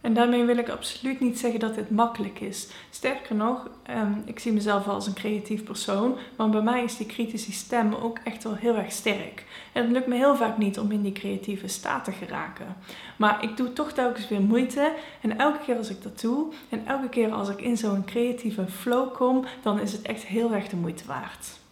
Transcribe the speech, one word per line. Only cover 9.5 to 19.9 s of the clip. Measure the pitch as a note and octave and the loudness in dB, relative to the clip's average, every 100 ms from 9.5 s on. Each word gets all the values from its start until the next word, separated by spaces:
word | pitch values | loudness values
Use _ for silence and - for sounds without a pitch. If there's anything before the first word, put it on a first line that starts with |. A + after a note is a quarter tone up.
| - - | -18 -4
En | A#3+ | 0
het | A#3 | 4
lukt | B3 B3+ | 2 2
me | |
heel | B3 C#4 C#4 | 4 6 6
vaak | A3+ A3 | 4 4
niet | G#3 G3 | 2 2
om | G#3 | 0
in | G#3 | 2
die | G3+ | 0
creatieve | G3 G3+ G3 G3+ G3 F#3+ | -2 -4 -4 -4 -6 -6
staat | - - - | -4 -2 -2
te | - | -4
geraken. | F#3+ E3+ D3 D#3 - - F#3 - - - - | -8 -8 -6 -8 -10 -12 -12 -14 -16 -16 2
Maar | G#3+ G#3+ | 4 4
ik | A3 A3 | 0 -2
doe | B3 | -2
toch | - D4+ | -2 -2
telkens | - B3 A#3 G3+ | 2 2 0 -2
weer | G3+ | 4
moeite | G3 A#3 B3+ C#4 D4+ D#4 - - | 6 6 4 2 2 0 -10 -4
en | G#3+ A3 | -2 4
elke | C#4+ D4 | 2 2
keer | - A3+ | 0 -2
als | G#3+ | -2
ik | F#3+ | -8
dat | - - | -12 -4
doe | A3+ C4+ D#4 - - | 0 0 -2 -6 -8
en | A3 A3 | -8 -4
elke | C4+ B3+ | -4 0
keer | A#3+ A3 | 2 2
als | A3 G3+ | 2 -4
ik | G3+ | -2
in | A#3+ A3+ | 0 0
zo'n | A3 G3 | 2 0
creatieve | F#3+ A#3 A#3+ A#3+ A3 - F#3 | 0 0 0 0 -2 -2 -4
flow | - B3 B3 C4 | -2 2 2 2
kom, | - B3 B3+ B3+ - | 2 4 4 2 -2
dan | A3 G#3 | 0 0
is | G3+ | 0